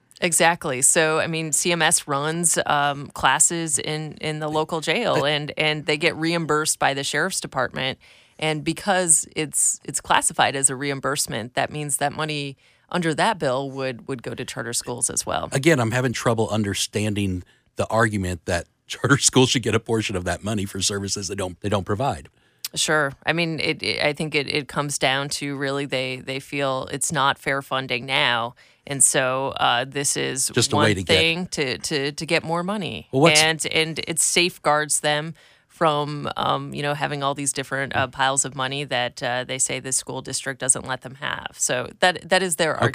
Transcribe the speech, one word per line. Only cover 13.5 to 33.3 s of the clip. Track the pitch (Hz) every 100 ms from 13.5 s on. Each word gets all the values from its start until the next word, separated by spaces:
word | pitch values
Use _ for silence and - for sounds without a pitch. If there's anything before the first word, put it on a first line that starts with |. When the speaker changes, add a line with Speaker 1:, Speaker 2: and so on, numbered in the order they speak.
| 127 139
Speaker 1:
would, | 135 131 117 -
would | 135
go | -
to | 120 127
charter | - 117
schools | 117 - 123 120
as | - -
well. | 87 82
Speaker 2:
Again, | 139 135 151
I'm | 113
having | 120 131
trouble | 113 - 113 110
understanding | 107 101 98 - 110 107 104 101 92 - _ _ -
the | 101
argument | 110 117 104 92 87 -
that | 87 - _
<laughs> | -
charter | - 123 135
schools | 131 135 131
should | 135
get | 110 107
a |
portion | - 113 107 95
of |
that | 90 85 98
money | 110
for | 98 98
services | 92 101 98 104 95
they | 98
don't, | 92 90
they | 104
don't | 104 90
provide. | 104 135 87 - _ _ _ -
Speaker 1:
Sure. | 151 - 156 139 131 -
I |
mean, | 160 165 160
it, | - 156
it, | 104 78
I | 147
think | 147 156 147
it, | 135
it | 151 131
comes | 147 147 139
down | 139 135 143
to | - 143 139
really | 139 139 143
they, | 131 131 127
they | - 135
feel | - 143 139 131 -
it's | 135 -
not | 151 139 -
fair | - 139
funding | 139 131 131 123 135
now. | 135 143 120 117 - - _ -
And | 139
so, | - 151 131 131 135 -
uh, | 135 120 135
this | 139 143 151
is | 135 131 -
Speaker 2:
Just | - 117
a | -
Speaker 1:
one | 107
Speaker 2:
way |
to | 98
get | 95 160
Speaker 1:
thing | 160 165 185
to, | - 139 117
to, | - 156 139
to | 147 151
get | 165
more | 160 170
money. | 180 214 143 104 -
Speaker 2:
Well, | 131
what's | 160